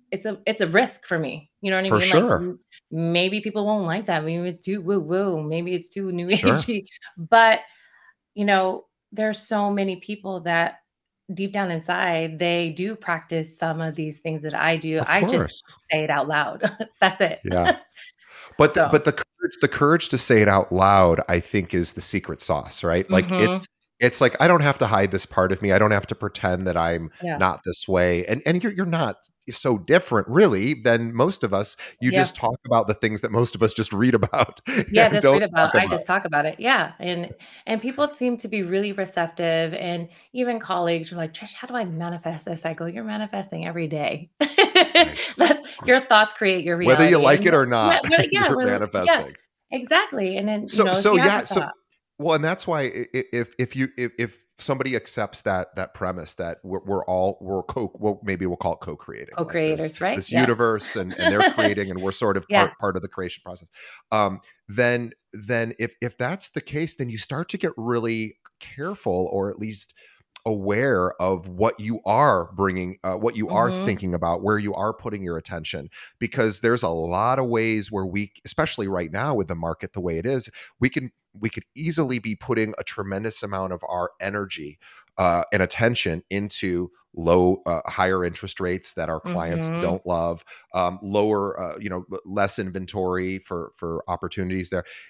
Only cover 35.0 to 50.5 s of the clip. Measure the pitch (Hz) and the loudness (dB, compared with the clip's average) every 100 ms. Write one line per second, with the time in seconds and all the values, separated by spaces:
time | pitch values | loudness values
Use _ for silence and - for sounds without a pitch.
35 | 226 208 143 139 202 165 160 185 196 175 | 6 6 6 6 4 4 4 4 2 0
36 | - 190 190 147 151 - 220 254 156 - | 0 -2 0 0 -2 -2 0 2 0 -6
37 | 175 175 175 - - - - 220 233 262 | -6 -6 -6 -12 -20 -14 -6 -4 -4 -2
38 | 294 294 254 240 214 208 175 190 202 196 | -2 0 -2 -2 -4 -4 -2 -2 -2 -4
39 | 185 - 165 - 170 165 165 - 175 175 | -4 -2 -4 -2 0 0 0 -4 -6 -6
40 | 170 - _ 254 247 226 - 180 170 170 | -8 -14 _ -4 -4 -4 -4 -2 0 -2
41 | 160 175 160 160 214 - 247 247 190 160 | -4 -8 -8 -10 -16 -14 -8 -6 -6 -6
42 | 170 170 165 160 - 165 165 160 165 190 | -6 -8 -8 -8 -8 -8 -8 -8 -8 -8
43 | 220 214 214 202 196 165 170 170 160 151 | -8 -8 -6 -8 -8 -8 -8 -6 -4 -4
44 | 143 151 170 _ 294 - 370 370 339 339 | -4 -6 -10 _ 0 4 4 6 6 6
45 | 320 - - - 349 294 - - - 247 | 4 2 0 4 6 4 0 -4 4 4
46 | 262 214 214 - 202 185 165 170 175 165 | 6 6 6 2 0 2 0 2 6 8
47 | 160 165 139 147 202 156 127 117 107 190 | 8 8 8 6 6 6 6 4 4 4
48 | - 330 - 392 370 147 247 101 101 98 | 4 2 4 2 2 2 2 0 -2 0
49 | 90 320 69 73 _ _ _ 254 240 330 | 2 2 0 -12 _ _ _ -10 0 0
50 | 403 262 190 196 202 | 0 -2 -4 -2 -4